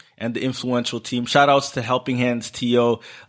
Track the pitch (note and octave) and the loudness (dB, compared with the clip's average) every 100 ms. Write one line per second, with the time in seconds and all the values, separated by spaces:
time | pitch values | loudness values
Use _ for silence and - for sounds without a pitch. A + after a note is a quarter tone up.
0 | - - A#2 A2+ C3 B2+ B2 B2 A#2+ A#2+ | -20 -10 -6 -4 -4 -4 -4 -2 -4 -6
1 | - B2 A#2+ D3 C#3+ C#3 - - A2+ B2+ | -6 -6 0 4 6 4 2 -6 -2 -2
2 | C3+ B2 B2 A#2+ G#2+ - A#2+ A#2+ A#2+ A#2 | -2 -2 0 -2 -6 -6 0 4 4 0
3 | - - | -4 -20